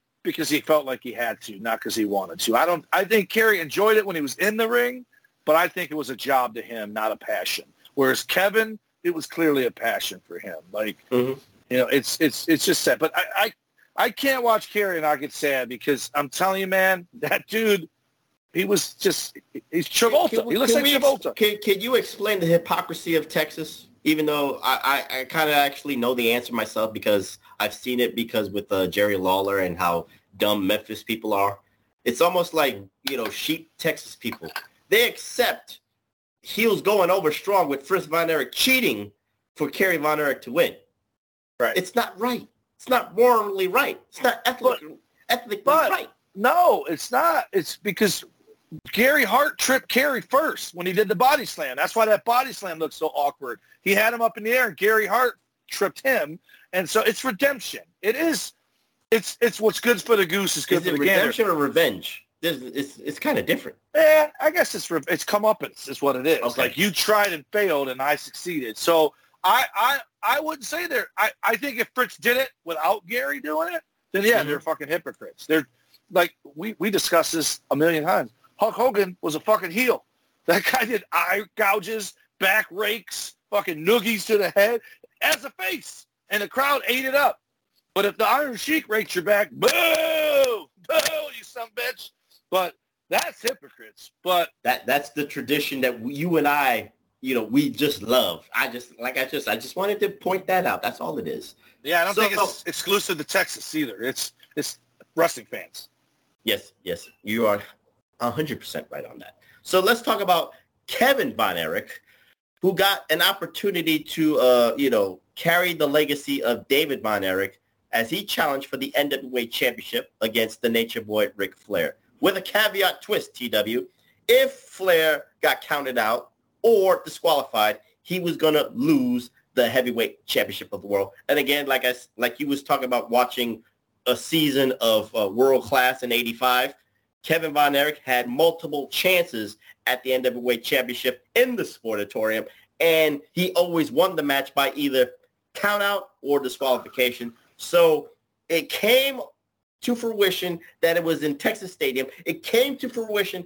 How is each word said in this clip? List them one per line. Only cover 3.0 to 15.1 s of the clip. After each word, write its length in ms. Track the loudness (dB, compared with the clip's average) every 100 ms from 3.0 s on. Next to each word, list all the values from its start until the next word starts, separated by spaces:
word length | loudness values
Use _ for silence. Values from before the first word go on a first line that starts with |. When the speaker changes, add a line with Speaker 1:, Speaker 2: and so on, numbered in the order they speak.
| 2
Speaker 1:
think 240 | 2 2
Kerry 300 | 2 2 2
enjoyed 380 | -2 0 4 4
it 80 | 2
when 100 | -4
he 60 |
was 140 | -6 -2
in 220 | -2 0
the 100 | 0
ring, 380 | 0 0 -6 -16 _ _ _ 2
but 100 | 2
I 120 | 2
think 220 | -2 -6
it 40 | -6
was 140 | -8
a 60 | -8
job 380 | 0 0 0 -4
to 60 |
him, 300 | -10 -10 -8
not 180 | -4 -4
a 40 | -4
passion. 500 | -6 -6 -4 -8 -10 _ _ 0
Whereas 260 | 2 2
Kevin, 540 | 0 0 2 2 -2 -6 _ _
it 120 | -4 -4
was 100 | -8
clearly 400 | 0 2 2 0
a 60 |
passion 500 | -2 -4 -2 -6 -10 _
for 100 | -14
him. 180 | -12 -14 -12
Like, 260 | -6 -6 -8 _
Speaker 2:
Mm-hmm. 280 | -2 0 -6 _ _ _
Speaker 1:
you 80 | 0
know, 100 | 2
it's, 300 | 2 0 0
it's, 280 | 0 0 0
it's 180 | 2 2
just 160 | 2
sad. 160 | 2 2
But 120 | 0 -2
I, 80 | -4 -2
I, 180 | -2 -4 _ _ _ -2 -2
I 40 |
can't 320 | 0 0 2
watch 280 | 2 2 0
Kerry 260 | -2 -2 0
and 60 |
not 160 | 0